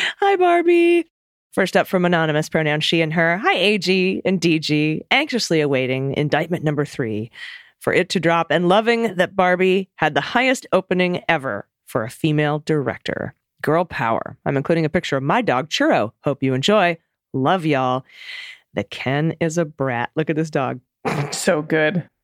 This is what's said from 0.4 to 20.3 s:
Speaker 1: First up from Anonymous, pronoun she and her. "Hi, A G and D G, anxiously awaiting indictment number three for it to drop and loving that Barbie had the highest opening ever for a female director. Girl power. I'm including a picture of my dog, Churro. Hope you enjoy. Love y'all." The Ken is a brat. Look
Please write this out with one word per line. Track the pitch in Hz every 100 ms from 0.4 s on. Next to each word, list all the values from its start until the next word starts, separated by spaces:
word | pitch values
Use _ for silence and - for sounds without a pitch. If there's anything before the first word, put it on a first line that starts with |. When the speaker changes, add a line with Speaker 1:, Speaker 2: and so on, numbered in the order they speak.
| 359 349 339 339 339 339 320 _ _ _ _
Speaker 1:
First | - 185 185
up | -
from | 185
Anonymous, | 180 170 160 151 151
pronoun | 165 151 151
she | - 165
and | 156
her. | 170 165 180
"Hi, | 349
A | 339 196 214
G | 180 190 185 208 185
and | 185
D | 175 156
G, | 151 151 151 156 -
anxiously | 262 302 233 - 160
awaiting | 143 131 127 131 139 -
indictment | 147 147 160 165
number | 151 147
three | 139 - 113 107 113 - - - - _
for | -
it | 160 185
to | 185
drop | 165 170 -
and | 165 175
loving | 202 220 233 226
that | 180 180
Barbie | 190 180 180 185 190 190 -
had | 156
the | 147
highest | - 240 262 254 -
opening | 185 - 180 180 180 -
ever | 160 131 101 - _ -
for | 127
a | 117
female | - 160 151 151 151 156
director. | 156 123 - - - - - _ _
Girl | - 165 175
power. | - 117 113 - -
I'm | 156 139
including | 151 165
a | 151
picture | 175 - 135
of |
my | 143 226
dog, | 190 127 156
Churro. | - 302 160 110 -
Hope | 147 131
you | 131
enjoy. | 131 165 214 175 165 _ _ _
Love | 135 139 185 156
y'all." | 135 127 127 - - - - - - _
The | 101
Ken | - - 127 143 160 -
is | 165 170
a |
brat. | 151 - 135 120 -
Look | 156 156